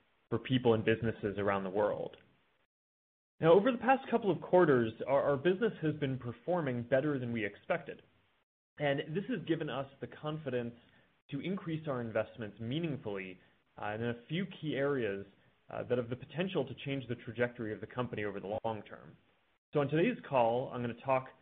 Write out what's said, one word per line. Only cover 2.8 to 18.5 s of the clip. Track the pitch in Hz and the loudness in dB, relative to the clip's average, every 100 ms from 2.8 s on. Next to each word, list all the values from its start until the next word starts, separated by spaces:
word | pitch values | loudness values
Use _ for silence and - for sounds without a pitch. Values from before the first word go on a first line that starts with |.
| _ _ _ _ _ - | _ _ _ _ _ 2
Now, | 160 | 8
over | 185 233 | 8 8
the | 240 | 2
past | 240 262 - | 4 2 2
couple | 233 208 | 0 2
of | 156 | 0
quarters, | - 180 170 127 113 - - | 6 6 8 6 4 -2 0
our, | 139 | 2
our | 113 139 | 4 2
business | 170 190 226 - | 2 2 0 0
has | 156 151 | -2 -2
been | 139 127 | -2 -4
performing | 120 117 - 180 139 120 | -6 -8 -2 -2 0 -2
better | 117 135 151 139 | 2 2 2 0
than | 120 | -2
we | 117 | -2
expected, | 101 - - 175 - - - _ _ _ _ _ _ - | -4 -4 -4 -4 -4 -16 -18 _ _ _ _ _ _ -4
and | 147 139 - | 0 0 -2
this | 160 202 | -4 -4
has | 214 127 | -4 -2
given | 160 151 | -2 -2
us | 123 131 - | -6 -6 -10
the | 120 | -14
confidence | - 151 156 147 123 120 - _ _ _ _ - | -8 -8 -6 -4 -4 -4 -10 _ _ _ _ -10
to | 139 | -8
increase | 170 190 165 160 156 | -4 -6 -4 -6 -4
our | 123 | -4
investments | 117 107 107 - 104 - | -2 -2 -2 -4 -10 -8
meaningfully, | 113 147 170 127 107 98 92 90 _ _ _ - | -4 -4 -4 -4 -6 -6 -8 -12 _ _ _ -10
uh, | 107 | -6
in | 110 | -4
a | 117 120 - | -4 -4 -6
few | 165 202 - | -4 -4 -6
key | 151 | -4
areas, | 127 143 139 107 98 98 _ _ _ - | 0 0 0 0 -4 -8 _ _ _ -12
uh, | 110 | -8
that | 110 123 | -2 -2
have | 113 | -2
the | 123 | -6
potential | - 143 190 185 | -8 -6 -2 -2
to | 127 113 139 | -4 -6 -6
change | 139 117 | -6 -6
the | 120 | -8
trajectory | - 113 120 120 107 | -6 -2 -2 -2 -8
of | 98 | -8
the | 107 | -8
company | 127 120 107 | -6 -6 -4
over | 104 98 | -4 -4
the | 95 | -6